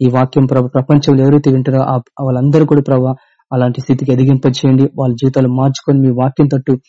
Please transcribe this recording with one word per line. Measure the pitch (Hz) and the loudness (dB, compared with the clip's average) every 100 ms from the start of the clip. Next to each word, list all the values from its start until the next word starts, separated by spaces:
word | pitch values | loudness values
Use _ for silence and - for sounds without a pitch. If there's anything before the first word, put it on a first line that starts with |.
ఈ | 127 | 0
వాక్యం | 127 131 147 135 | 0 0 0 0
ప్రభా | 131 127 | 0 0
ప్రపంచంలో | 131 131 147 143 135 | -4 0 0 2 2
ఎవరైతే | 135 147 143 | 4 2 2
వింటారో | 131 131 131 | 0 0 -2
ఆ, | 131 131 - - | -2 -4 -6 -8
వాళ్ళందరూ | 135 123 139 156 156 | -6 -2 0 2 2
కూడా | 147 | 0
ప్రభా | 139 131 127 131 _ _ _ | 2 0 0 -4 _ _ _
అలాంటి | 127 123 123 | -2 -2 -4
స్థితికి | 131 131 131 | -4 -2 0
ఎదిగింపచేయండి. | 127 131 135 139 123 139 131 139 - | 0 2 2 0 0 0 2 0 -2
వాళ్ళ | 131 117 | -6 -2
జీవితాలు | 135 135 127 | -2 0 -2
మార్చుకొని | 127 135 131 - 139 | 0 -2 -2 -2 0
మీ | 131 | 0
వాక్యం | 123 131 - 147 | 0 -2 0 0
తట్టు | 135 131 131 | 0 -2 -4